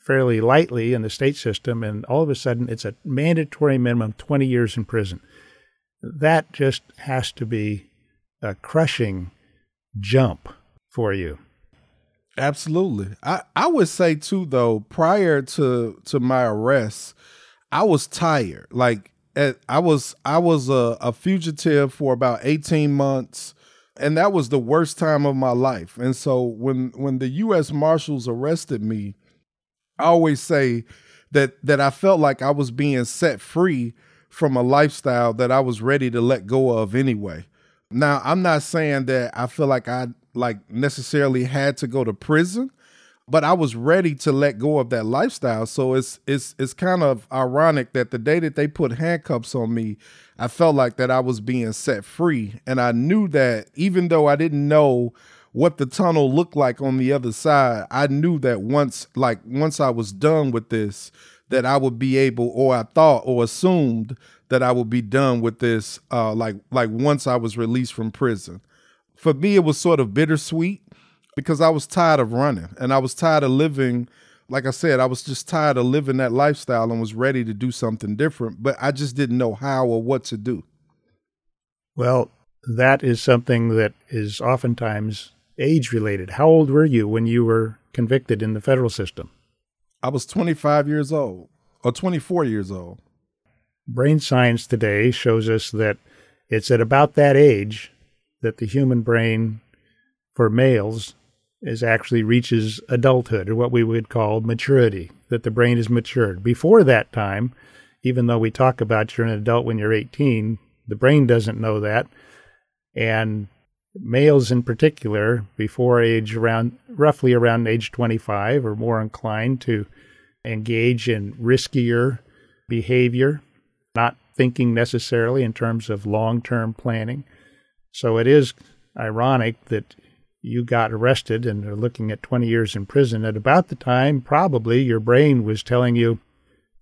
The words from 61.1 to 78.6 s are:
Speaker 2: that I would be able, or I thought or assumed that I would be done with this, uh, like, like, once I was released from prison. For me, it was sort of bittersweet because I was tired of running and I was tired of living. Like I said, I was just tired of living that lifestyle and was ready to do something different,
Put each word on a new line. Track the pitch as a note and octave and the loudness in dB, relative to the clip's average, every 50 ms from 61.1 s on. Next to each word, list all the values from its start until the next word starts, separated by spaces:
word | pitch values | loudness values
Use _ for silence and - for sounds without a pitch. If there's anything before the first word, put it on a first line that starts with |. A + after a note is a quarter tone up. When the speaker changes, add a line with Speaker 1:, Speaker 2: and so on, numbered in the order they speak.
| _ _ - - _ _ _ - | _ _ -20 -20 _ _ _ -2
Speaker 2:
that | C3 C3 B2 | -2 0 2
I | B2+ C#3 C#3 | 2 2 2
would | C3+ C3 A#2+ A2+ | 2 0 0 -2
be | C3 C3 C3 C3+ | -2 0 2 2
able, | C3+ C3 A2+ A#2+ A#2+ A#2+ | 2 2 2 0 -2 -2
or | G#2+ A#2+ C3+ C3 B2+ | 0 2 2 2 2
I | A#2 A2 | 0 -2
thought | - - D#3 D#3+ D#3 C#3 A2+ - | -2 2 6 6 6 6 4 2
or | C3 B2+ A#2+ A#2 | 0 0 0 0
assumed | A2+ - - F3+ F#3 F#3 E3+ D3 B2+ A#2 A2+ A2 A2+ B2+ - _ _ _ _ _ - | 0 -2 0 0 2 2 2 2 0 0 -2 -6 -8 -12 -16 _ _ _ _ _ -2
that | C3 B2+ | 0 0
I | B2+ B2+ | 2 2
would | B2 B2 A#2 A2 | 2 0 0 -2
be | A#2+ B2 | -2 -4
done | A2+ G2+ A#2 C3+ C#3 C3+ B2 A#2+ | -2 0 0 2 2 2 2 0
with | A2+ A#2 A2 - | 0 -2 -2 -2
this, | B2 A#2+ A2+ A2 G#2 - - - _ - | 0 0 0 0 -2 -6 -12 -18 _ -6
uh, | C3+ A#2+ A2 A2 G#2+ | -4 -2 -2 -2 -2
like, | A2+ A2+ A2 G2+ G2+ - - | -2 -4 -4 -6 -10 -10 -4
like, | B2+ C3 A#2 A2 | -2 0 0 0
once | G#2+ A#2 C3+ D3 D3 C#3 - | -2 0 0 0 0 0 0
I | C3+ B2 | -2 -2
was | B2 A2+ A2+ G#2 A#2+ | -2 -2 -4 -4 -4
released | A2+ A2+ A#2+ B2+ B2+ - - | -2 -2 -2 -2 -2 -4 -6
from | - A2 A2 | -8 -8 -8
prison. | - - C3+ B2 A2 F#2 - - E2+ G2+ - _ _ _ _ _ _ _ _ _ _ | -4 -2 -2 -2 -2 -4 -8 -14 -18 -20 -20 _ _ _ _ _ _ _ _ _ _
For | _ - D#3+ D3 | _ 0 0 0
me, | C3+ E3 G#3 G3+ | 2 2 2 4
it | F#3+ E3+ | 4 4
was | D#3 - - | 2 2 0
sort | - F3 E3+ D3 | 2 2 2 2
of | B2+ G#2 G2 | 0 0 0
bittersweet | C#3+ D#3+ D3+ D#3+ D3 - - E3 E3 E3 F#3 G3+ - _ _ _ _ _ _ _ _ _ _ _ | 0 0 2 0 -2 -2 -4 -4 -2 -2 -2 -4 -8 _ _ _ _ _ _ _ _ _ _ _
because | D3 C3+ - D#3+ C#3 | -8 -4 -4 0 2
I | E3 D#3+ | 2 2
was | E3 D3 - - | 2 0 -2 -4
tired | - F#3 E3+ E3 D#3 C#3 | 0 2 2 4 4 2
of | A#2+ A2 A#2 | 2 0 0
running | B2 C#3 D3 B2 F2+ E2 - - - | 0 0 0 -2 -4 -8 -12 -12 -8
and | B2+ B2 C3+ | -4 0 0
I | C3+ | 0
was | C3 C3 - | 0 -2 -4
tired | - E3+ E3 D#3 D3+ C#3 | -2 0 2 2 2 2
of | C3 | 2
living. | C3 C3+ D#3+ D#3+ C#3 C3+ C3+ B2 A#2+ A#2+ B2 - _ _ _ _ _ _ _ - | 2 2 2 0 0 -2 -2 0 -2 -2 -4 -8 _ _ _ _ _ _ _ -8
Like | B2+ C3+ B2 | -6 -4 -4
I | C3+ | -4
said, | B2 - - D#3+ C3+ B2+ | -4 -2 0 2 2 2
I | C3 C3 | 2 0
was | B2+ - - | -2 -4 -8
just | C#3+ C3 - - - | -8 -10 -10 -8 -6
tired | F3 D#3+ D3+ D3+ C3+ B2+ | -4 0 0 0 2 2
of | B2 | 2
living | B2+ C3+ D3+ C#3+ C3+ C3 C3 | 2 0 0 0 -2 -2 -2
that | C3 A#2+ | 0 0
lifestyle | A#2 C3 C#3+ D3+ C#3+ - - - B2 A2+ A2+ A#2 | 0 2 2 2 0 -2 -4 -4 -2 0 0 -2
and | A#2 A2+ | -2 -4
was | A2+ G#2+ A2 | -6 -6 -4
ready | A2 B2+ C3+ C3+ B2+ A#2 | -2 -2 -2 0 -2 -4
to | A2+ G#2+ | -6 -6
do | G2+ B2 B2+ | -6 -6 -6
something | A#2 - B2 A2+ A2 G#2+ A2+ G#2 G#2+ | -4 -4 -4 -4 -4 -4 -6 -6 -4
different, | G2+ D3 D#3+ - - A#2+ A2+ - F#2+ | -2 -2 -2 -4 -4 -8 -10 -8 -6